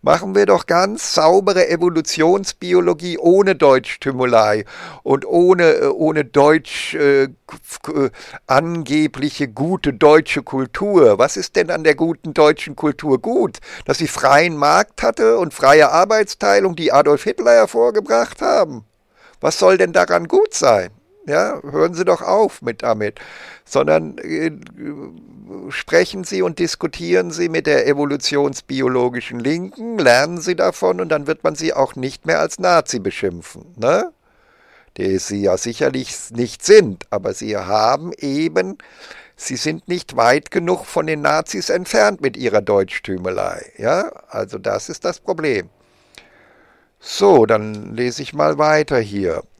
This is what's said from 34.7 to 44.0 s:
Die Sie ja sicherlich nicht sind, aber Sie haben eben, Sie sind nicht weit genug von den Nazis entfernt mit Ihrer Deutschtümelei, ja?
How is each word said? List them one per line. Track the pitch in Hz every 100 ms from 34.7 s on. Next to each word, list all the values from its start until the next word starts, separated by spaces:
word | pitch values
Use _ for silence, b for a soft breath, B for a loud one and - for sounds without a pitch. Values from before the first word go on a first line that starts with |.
| b b -
Die | 95 95
Sie | - 101
ja | 98 92
sicherlich | 117 113 139 131 127 - -
nicht | 113 120 -
sind, | - 208 147 90 -
aber | 104 98
Sie | 95 110 101
haben | 92 107 110 139 170 -
eben, | 143 143 160 165 185 - B B B B B
Sie | B - 127
sind | 151 160 -
nicht | 180 - 123
weit | 117 143 -
genug | 175 170 180 -
von | 170 156
den | 151
Nazis | 143 156 165 202 -
entfernt | 180 180 226 208 190
mit | 135 107
Ihrer | 120 104
Deutschtümelei, | 98 101 95 - - 92 90 92 92 - - -
ja? | 107 170